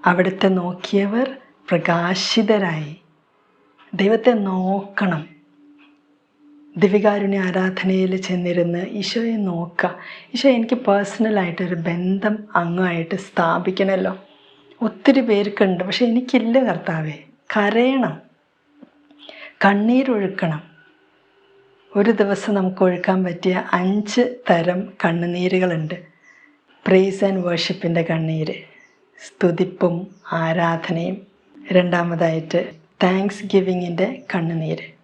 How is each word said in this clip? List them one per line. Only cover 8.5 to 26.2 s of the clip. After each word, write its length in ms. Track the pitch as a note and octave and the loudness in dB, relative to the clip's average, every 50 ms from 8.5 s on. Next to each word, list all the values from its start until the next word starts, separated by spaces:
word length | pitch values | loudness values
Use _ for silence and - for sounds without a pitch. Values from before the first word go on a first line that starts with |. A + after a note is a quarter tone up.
| F3 F3 E3+ E3+ E3+ F3 F#3+ - - | 0 0 0 0 0 -4 -4 -6 -6
ഈശോയെ 400 | G#3 F#3+ - - A#3 A#3 A#3 A3+ G#3+ G3+ | -6 -6 -4 -4 -2 -2 -2 -2 -2 -2
നോക്കുക. 460 | F#3 E3+ E3 E3+ E3+ E3+ - - F3 - - - - - - - _ | -2 -2 -4 -6 -6 -4 -2 -2 -2 -4 -8 -16 -18 -18 -20 -16 _
"ഈശോ, 180 | - A#3+ - C#4 | -6 2 4 4
എനിക്ക് 280 | B3+ A#3 A3+ A3+ B3+ A#3+ - | 4 4 2 0 -2 0 2
പേഴ്സണലായിട്ടൊരു 920 | G#3 G3 G3+ G3+ G3 - - G#3+ A3 G#3+ G3+ F#3 E3+ E3 - F#3 F3 F3+ E3+ E3 | 2 2 2 0 -2 -2 -2 0 2 2 0 0 -2 -4 -4 -4 -4 -4 -4 -2
ബന്ധം 500 | F3 E3+ F3 F3+ F#3 G3 G3 G3+ G#3+ G#3+ G#3 G#3 - - | -4 -2 -2 -2 -2 -2 0 0 -2 -2 -2 -6 -2 -2
അങ്ങുമായിട്ട് 600 | F3+ E3+ E3+ E3+ F3+ F#3 F3+ E3+ E3 E3 E3 E3+ - - | -2 0 0 -2 0 0 0 0 -2 -4 -4 -6 -8 -8
സ്ഥാപിക്കണമല്ലോ. 840 | - - - E3+ E3 E3 F3 E3+ F#3+ F#3 F#3+ G3 G3 G3 F#3 F#3 F#3 F#3+ - - - - _ - - - _ _ - - - | -4 -2 0 2 2 2 0 -2 -2 -2 0 0 0 0 0 0 -4 -4 -8 -14 -20 -20 _ -20 -20 -20 _ _ -20 -8 -4
ഒത്തിരി 400 | A#3 G#3+ - - - C#4 C4 C4+ A#3+ | -4 -4 -4 2 2 4 4 4 4
പേർക്കുണ്ട്, 540 | A#3 G#3 G3+ G3+ G3+ G3+ - G3+ F#3+ F#3 F3 F#3 | 2 2 2 0 -2 0 0 2 2 2 -2 -2
പക്ഷെ 200 | G3 G3 - B3 | -4 0 0 0
എനിക്കില്ല 500 | A#3 A3+ B3 B3 - - A#3+ A3 A3+ A#3 C4 C4 | 2 2 0 0 2 0 0 2 2 2 2 2
കർത്താവേ." 540 | A3 E3+ E3 - - E3 D#3+ D#3 D#3 D3 - - - _ _ _ _ | 2 -2 -4 -4 -4 -4 -4 -4 -6 -8 -12 -18 -20 _ _ _ _
കരയണം, 680 | - G#3+ G3+ G3+ G#3 A3+ B3 C4 C4+ C4+ A#3 E3+ D3+ - - _ _ _ _ _ _ _ _ _ _ _ - _ _ _ _ _ _ _ - - - - - - - _ | -2 0 0 2 2 2 2 2 2 0 -2 -2 -4 -10 -16 _ _ _ _ _ _ _ _ _ _ _ -20 _ _ _ _ _ _ _ -20 -20 -20 -20 -20 -20 -6 _
കണ്ണീരൊഴുക്കണം. 1000 | - G3 G3+ G3+ G#3+ A3+ B3 B3+ C4+ C4+ A#3 G#3 G3 F#3 F#3+ - F#3+ E3 D#3 D#3 - - _ _ _ _ _ _ _ _ _ _ _ _ _ _ _ _ _ _ _ _ _ _ _ _ | 2 2 4 4 2 4 4 2 2 2 0 0 0 -2 -2 -2 -2 -2 -2 -4 -8 -14 _ _ _ _ _ _ _ _ _ _ _ _ _ _ _ _ _ _ _ _ _ _ _ _
ഒരു 200 | - G3+ G3+ A3+ | -2 2 2 2
ദിവസം 400 | A3 G3+ G#3 G3 G3 F#3+ - - G3+ | 4 2 2 0 0 -2 -2 -2 0
നമുക്ക് 300 | G3 F#3+ F#3 F#3 - F#3+ | 0 0 -2 2 2 2
ഒഴുക്കാൻ 360 | F#3 F3+ F3+ F3+ - F#3 F#3+ | 2 2 2 0 0 0 2
പറ്റിയ 340 | F#3 F3+ E3+ F3 - F#3 F3+ F#3 - - - | 0 -2 -4 -2 -2 0 0 0 -2 -2 -2
അഞ്ച് 500 | F3+ F3+ F#3 G3+ G#3 G#3 - - A#3+ B3 B3+ - - - | 0 0 0 0 0 -2 0 0 0 0 0 -2 -8 0
തരം 360 | - F3 E3+ E3 F3+ F3+ F#3 G#3+ - - _ | 2 2 2 4 0 0 -2 -4 -8 -8 _
കണ്ണുനീരുകളുണ്ട്. 1000 | - E3+ E3+ E3+ E3+ F3 F3 F3+ F3+ F3+ F#3 F#3 F#3 F3+ E3+ D#3+ D#3 D3+ F3 - - - _ _ | -2 0 0 0 -2 -2 -2 -2 0 0 2 2 2 0 0 -2 -4 -4 -8 -10 -12 -20 _ _